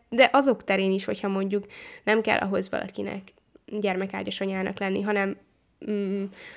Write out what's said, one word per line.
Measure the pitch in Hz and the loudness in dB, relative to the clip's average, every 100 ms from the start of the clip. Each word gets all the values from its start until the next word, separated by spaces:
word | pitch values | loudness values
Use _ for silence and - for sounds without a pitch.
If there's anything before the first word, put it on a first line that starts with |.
| - | -6
de | 233 262 | 4 6
azok | 277 277 214 | 8 4 2
terén | - 196 190 | 2 2 4
is, | 190 190 | 2 0
hogyha | 202 202 | -4 -2
mondjuk | 190 196 202 196 - - - | 0 0 -2 -4 -16 -18 -8
nem | - 220 | 2 2
kell | 220 220 | 4 0
ahhoz | 196 190 190 | 2 -2 -2
valakinek | - 190 202 196 202 190 _ _ - - | -4 -6 -8 -8 -8 -12 _ _ -20 -10
gyermekágyas | 208 202 185 196 196 196 - | -4 -2 -2 -4 -4 -6 -4
anyának | 196 190 190 190 | -4 -2 -4 -2
lenni, | 196 190 | -2 -2
hanem, | 202 202 196 196 _ _ _ - - | 0 0 0 -4 _ _ _ -14 -6
mm, | 208 196 196 196 - - | -4 -2 -2 -4 -8 -20